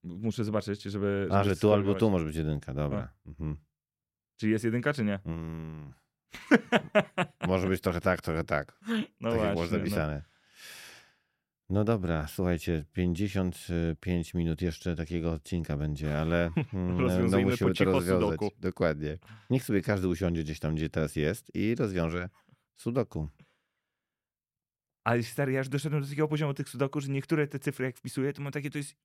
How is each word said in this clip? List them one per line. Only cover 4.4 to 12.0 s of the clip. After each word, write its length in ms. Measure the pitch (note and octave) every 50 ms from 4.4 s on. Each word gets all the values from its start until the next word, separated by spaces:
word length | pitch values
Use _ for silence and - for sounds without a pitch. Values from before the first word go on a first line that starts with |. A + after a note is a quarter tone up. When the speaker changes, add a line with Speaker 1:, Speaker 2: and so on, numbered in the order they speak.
| - G#2+
Speaker 1:
jest 160 | A2 A2 A2
jedynka, 280 | A#2 A2+ B2 A#2+ D3 D3
czy 100 | C#3 A2+
nie? 160 | G#2 G2+ G2 -
Speaker 2:
Mm. 680 | E2 E2 E2 E2 D#2+ D#2+ D#2+ D#2+ D#2+ D#2+ D#2 D2+ C#2+ B1+ _ _ _ _ _ _ _
Speaker 1:
<laughs> 1160 | - - - - D4 - - - - A3 - - - G#3 - - - - F3+ - - - - E3+
Speaker 2:
Może 200 | - - F2+ -
być 140 | F#2+ F#2
trochę 200 | - F#2+ F2 E2+
tak, 200 | - G2 F2+ E2+
trochę 220 | - - D#2+ D#2+ E2
tak. 360 | - - D2 C#2+ - - _ - G#3+ A3+ A3 - - _ -
Speaker 1:
No 80 | - A2+
Speaker 2:
Tak 80 | A#2 A2+
jak 80 | G#2+ G#2
masz 60 | G2+
Speaker 1:
właśnie, 220 | E2+ E2+ E2+ F2 F2
no. 60 | -
Speaker 2:
zapisane. 400 | - G2+ F#2 D#2 D2+ D2+ C#2+ D2+ _ _ _ _ _ _ - - - - - - - - - - _ _ _ _ _ _ _ _ _ _ _ _ -
No 140 | F#2 G2+ G#2+
dobra, 440 | G#2 A#2 G#2